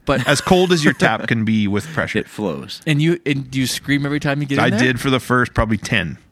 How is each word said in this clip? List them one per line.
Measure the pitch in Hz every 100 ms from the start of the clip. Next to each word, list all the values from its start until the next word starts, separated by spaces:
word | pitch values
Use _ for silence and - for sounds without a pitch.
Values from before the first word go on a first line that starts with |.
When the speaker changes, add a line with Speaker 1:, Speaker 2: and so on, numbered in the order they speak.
| -
Speaker 1:
but | 135 127
Speaker 2:
as | 143
cold | - 185 185
as | 175
your | 147
tap | 131 127 110 107
can | 117
be | 110 110 101
with | 104 160
pressure. | 156 82 110
Speaker 3:
It | -
flows. | - 101 69 - - -
Speaker 1:
And | 147
you, | 160 170 151
and | 139 131
do | 135
you | 127
scream | - - 143 139
every | 147
time | 143 143
you | 139
get | 139
in |
Speaker 2:
I | 120
Speaker 1:
there? | 117
Speaker 2:
did | 127 120
for | 139
the | 127
first | - 123 120
probably | - 110 107
ten. | - 110 85 64 _